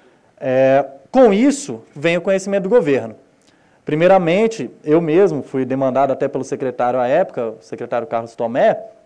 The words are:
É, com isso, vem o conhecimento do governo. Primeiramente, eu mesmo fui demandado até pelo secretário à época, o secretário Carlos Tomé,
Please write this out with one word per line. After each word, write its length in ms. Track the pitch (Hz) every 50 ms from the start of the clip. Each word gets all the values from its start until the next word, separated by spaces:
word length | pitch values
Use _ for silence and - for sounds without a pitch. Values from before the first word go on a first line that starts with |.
| _ _ _ _ _ _ _ _
É, 420 | - 135 127 131 135 131 135 139 139 - - - _ _
com 200 | - 262 262 220
isso, 500 | 196 208 254 285 277 - - - 117 110 - _ _
vem 220 | 147 139 170 170
o 40 | 175
conhecimento 420 | 170 196 190 190 190 202 196 202 185
do 60 | 190
governo. 440 | 233 247 180 143 135 120 113 110 110 - _ _ _ _ _ _ _ _ _ _ _ _ _
Primeiramente, 840 | - 147 156 170 185 190 190 175 160 175 196 226 220 220 - 127 - - _ -
eu 160 | 151 151 170
mesmo 440 | 175 156 156 180 202 180 156 135 -
fui 200 | - - 131 131
demandado 460 | 127 131 135 135 131 123 131 139 135
até 180 | 131 - 139
pelo 160 | 135 139 135 127
secretário 560 | - 143 - 139 127 123 - 123 123 123 127
à 60 | 123
época, 420 | 123 143 170 190 185 - 127 117 113
o 80 | 110 -
secretário 460 | - - 120 113 120 117 123 120 117
Carlos 260 | 113 120 117 117 117 -
Tomé, 440 | - 120 113 120 147 196 220 - - - - - _ _